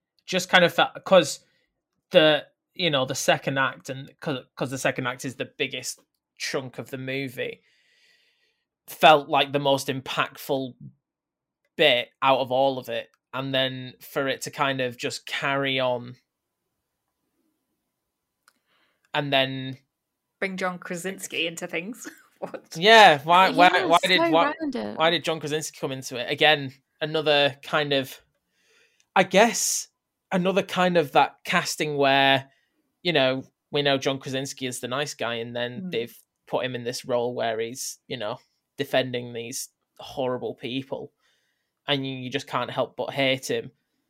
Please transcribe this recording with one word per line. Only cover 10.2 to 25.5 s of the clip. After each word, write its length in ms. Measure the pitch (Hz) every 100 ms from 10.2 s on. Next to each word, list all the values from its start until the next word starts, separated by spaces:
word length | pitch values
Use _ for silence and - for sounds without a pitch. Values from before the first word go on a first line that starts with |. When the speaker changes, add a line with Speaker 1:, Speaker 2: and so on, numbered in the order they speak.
| 135 - - 135 131 - 135 _ _ _ _ _ _ _ _ -
Speaker 1:
bit 320 | 151 120 - -
out 180 | 135 131
of 100 | 127
all 280 | 127 139 131
of 100 | 120
it. 220 | 117 - _ _
And 200 | 127 135
then 420 | 131 131 131 127 -
for 260 | - 151 135
it 140 | 113
to 80 | -
kind 300 | - 139 135
of 160 | 127 120
just 280 | 135 - -
carry 520 | - 143 139 139 131
on. 380 | 127 123 123 123 _ _ _ _ _ _ _ _ _ _ _ _ _ _ _ _ _ _ _ _ _ _ _ _ _ _ _ _ _
And 180 | 151 143
then 440 | 135 131 135 131 131 _ _ _ _ _ -
Speaker 2:
Bring 160 | 196 185
John 220 | 185 180
Krasinski 640 | - 175 180 185 - 135 165
into 220 | 170 175
things. 420 | 165 185 254 - -
<laughs> 40 | _ -
What? 400 | 180 - _ 160
Speaker 1:
Yeah, 400 | 196 226 190 143
why, 260 | 151 180 185
why, 200 | 160 180 180
Speaker 3:
Yeah, 100 | 156
Speaker 1:
why 140 | 170
Speaker 3:
so 60 | 190
Speaker 1:
did, 220 | 185 339
why, 240 | 170 285 302
Speaker 3:
random. 340 | 302 240 208 -
Speaker 1:
why 140 | 160
did 140 | 170 165
John 140 | 160
Krasinski 380 | 151